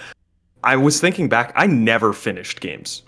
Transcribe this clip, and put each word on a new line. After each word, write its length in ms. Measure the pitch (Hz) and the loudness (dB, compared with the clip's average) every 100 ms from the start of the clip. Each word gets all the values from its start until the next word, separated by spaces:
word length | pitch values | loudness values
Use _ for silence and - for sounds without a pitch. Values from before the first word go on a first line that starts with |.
| - - _ _ _ _ 120 | -20 -20 _ _ _ _ 0
I 100 | 131 | 4
was 220 | 143 143 | 2 2
thinking 280 | 180 185 156 | 0 0 0
back, 220 | 113 123 - | 0 0 0
I 100 | 196 | 2
never 440 | 131 110 113 107 | 2 2 2 2
finished 460 | 98 110 90 - - | 0 -6 -8 -10 -10
games 420 | 87 69 - - | -10 -10 -12 -14